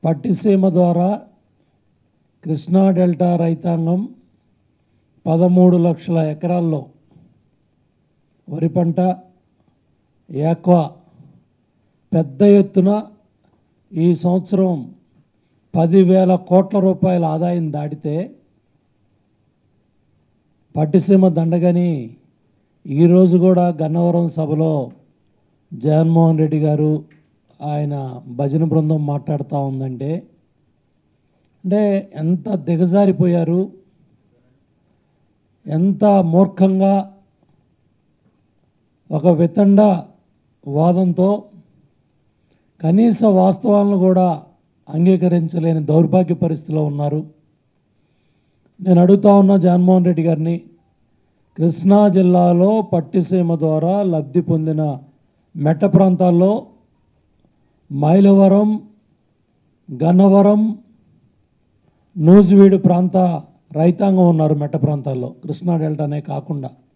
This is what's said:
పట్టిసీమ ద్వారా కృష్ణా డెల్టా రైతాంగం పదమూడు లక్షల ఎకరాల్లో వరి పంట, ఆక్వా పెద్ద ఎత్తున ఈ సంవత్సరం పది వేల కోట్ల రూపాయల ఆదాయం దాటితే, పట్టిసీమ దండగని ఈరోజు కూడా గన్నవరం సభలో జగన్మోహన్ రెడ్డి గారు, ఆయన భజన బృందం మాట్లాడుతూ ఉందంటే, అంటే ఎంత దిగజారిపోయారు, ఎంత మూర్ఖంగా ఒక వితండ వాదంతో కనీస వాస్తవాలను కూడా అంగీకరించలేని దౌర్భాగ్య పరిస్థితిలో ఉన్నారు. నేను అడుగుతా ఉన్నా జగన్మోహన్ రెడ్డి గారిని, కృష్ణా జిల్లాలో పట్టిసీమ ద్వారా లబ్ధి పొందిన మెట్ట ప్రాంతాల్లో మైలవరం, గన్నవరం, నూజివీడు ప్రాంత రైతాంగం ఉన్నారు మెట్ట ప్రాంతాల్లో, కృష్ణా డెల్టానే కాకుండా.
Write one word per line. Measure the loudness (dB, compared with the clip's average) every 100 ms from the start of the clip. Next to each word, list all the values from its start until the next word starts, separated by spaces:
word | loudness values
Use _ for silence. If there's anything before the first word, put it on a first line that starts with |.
పట్టిసీమ | -4 -4 -4 -4 0 0 0 0
ద్వారా | 0 0 -2 -4 -10 _ _ _ _ _ _ _ _ _ _ _
కృష్ణా | -8 -8 -2 2 2 2
డెల్టా | 0 0 -2 -2
రైతాంగం | -2 -4 -4 -4 -2 -4 -6 -14 _ _ _ _ _ _ _ _ _ _ -4
పదమూడు | 0 2 4 4 4 0
లక్షల | -4 -4 -4 -4
ఎకరాల్లో | -6 -6 -4 -4 -6 -8 _ _ _ _ _ _ _ _ _ _ _ _ _ _ _ -14
వరి | -6 -4 -2
పంట, | -2 -2 -2 -4 -10 _ _ _ _ _ _ _ _ _ _ -6 -4
ఆక్వా | -2 2 2 2 -12 _ _ -20 _ _ _ _ _ _ _ _
పెద్ద | -4 -4 0 4 4
ఎత్తున | 4 0 0 -2 -6 _ _ _ _ _ _ _ _
ఈ | -4 -2 0
సంవత్సరం | -2 -4 -4 -4 -2 -4 -10 -20 _ _ _ _ _ _ _
పది | -2 2 2 4
వేల | 2 2 0 2
కోట్ల | 0 0 0 -2
రూపాయల | 0 -2 0 -2 -4
ఆదాయం | -4 -4 -6 -8
దాటితే, | -10 -10 -8 -8 -8 -14 _ _ _ _ _ _ _ _ _ _ _ _ _ _ _ _ _ _ _ _ _ _ _ -6
పట్టిసీమ | 0 0 2 2 2 0
దండగని | -2 -2 -2 -2 -2 -4 -10 -18 _ _ _ _ _ _ -8
ఈరోజు | 0 4 4 4 2 2
కూడా | 2 0 -4
గన్నవరం | -4 -2 -2 -2 -4 -6
సభలో | -6 -2 -2 -4 -8 -14 _ _ _ _ _ _ _
జగన్మోహన్ | -6 0 0 2 2 2 2
రెడ్డి | -2 -2 -2
గారు, | -2 -2 -4 -8 _ _ _ _ _
ఆయన | -10 -8 -6 -8 -10 -14 -18 -8
భజన | -4 -2 -2
బృందం | -2 -2 -2 -4
మాట్లాడుతూ | -6 -6 -8 -6 -6 -6
ఉందంటే, | -8 -10 -10 -8 -10 -12 _ _ _ _ _ _ _ _ _ _ _ _ _
అంటే | -4 -2 0 -2 -6 -8
ఎంత | -4 -4 -4 -8 -4
దిగజారిపోయారు, | -2 0 2 0 0 0 0 -2 -2 -4 -10 _ _ _ _ _ _ _ _ _ _ _ _ _ _ _ _ _ _ -8
ఎంత | -4 -2 0 2 2 2
మూర్ఖంగా | 2 0 2 0 0 0 -2 -4 _ _ _ _ _ _ _ _ _ _ _ _ _ _ _ _ _ _ _ _
ఒక | -2 0 2
వితండ | 0 2 2 4 4 0 -6 _ _ _ _ _
వాదంతో | -8 -2 0 0 -2 0 -2 -2 -8 -20 _ _ _ _ _ _ _ _ _ _ _ _
కనీస | -2 2 2 2 2 2
వాస్తవాలను | 2 0 0 0 0 0
కూడా | 0 2 0 -2 -10 _ _ _ _
అంగీకరించలేని | -2 2 2 2 0 -2 -4 -2 -4 0
దౌర్భాగ్య | 0 2 0 0 -2
పరిస్థితిలో | -4 -4 -6 -4 -4
ఉన్నారు. | -4 -6 -6 -8 _ _ _ _ _ _ _ _ _ _ _ _ _ _ _
నేను | 0 2
అడుగుతా | 4 4 4 4
ఉన్నా | 4 4 2
జగన్మోహన్ | 2 2 2 2
రెడ్డి | 0 -2
గారిని, | -2 -4 -6 -10 _ _ _ _ _ _ _ _ -4
కృష్ణా | -4 -2 2 4 4 2
జిల్లాలో | 2 2 2 2 0 0 -2
పట్టిసీమ | -6 -4 -4 -2 -2 -2 -2
ద్వారా | -2 -2 -2 -2 -2
లబ్ధి | -4 -4 -4 -2
పొందిన | -4 -2 -4 -4 -6 -14 _ _ _ _ -6
మెట్ట | -4 -2 2 4
ప్రాంతాల్లో | 4 2 2 2 2 -2 -8 _ _ _ _ _ _ _ _ _ _ _ _
మైలవరం, | -4 2 4 4 6 4 4 0 -2 -8 _ _ _ _ _ _ _ _ _ _
గన్నవరం, | -4 0 4 4 4 4 2 0 -4 _ _ _ _ _ _ _ _ _ _ _ _ _ -2
నూజివీడు | 6 6 8 8 6 6 2
ప్రాంత | 0 0 0 0 -2 -10 _ _ -2
రైతాంగం | 0 0 0 2 2
ఉన్నారు | 2 0 -2
మెట్ట | -4 -4
ప్రాంతాల్లో, | -4 -4 -6 -8 -10 -14
కృష్ణా | -14 -10 -4 -4
డెల్టానే | -4 -6 -6 -8 -8
కాకుండా. | -12 -10 -12 -12 _ _